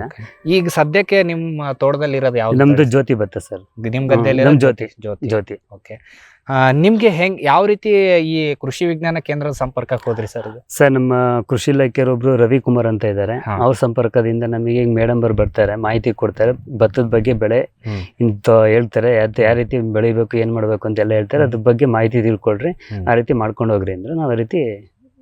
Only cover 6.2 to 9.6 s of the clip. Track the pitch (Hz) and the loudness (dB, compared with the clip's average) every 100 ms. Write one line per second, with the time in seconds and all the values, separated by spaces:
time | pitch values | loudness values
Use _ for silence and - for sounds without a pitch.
6.2 | - _ - 135 131 139 180 226 226 165 | -20 _ -4 0 2 4 4 4 2 2
7.2 | 185 185 143 151 208 208 214 202 190 175 | -2 -2 2 2 4 0 2 2 4 2
8.2 | 160 160 151 143 135 - 175 160 165 160 | 2 -2 -2 -4 -8 -4 -4 -2 -4 -4
9.2 | - 147 147 135 | -6 -6 -4 -4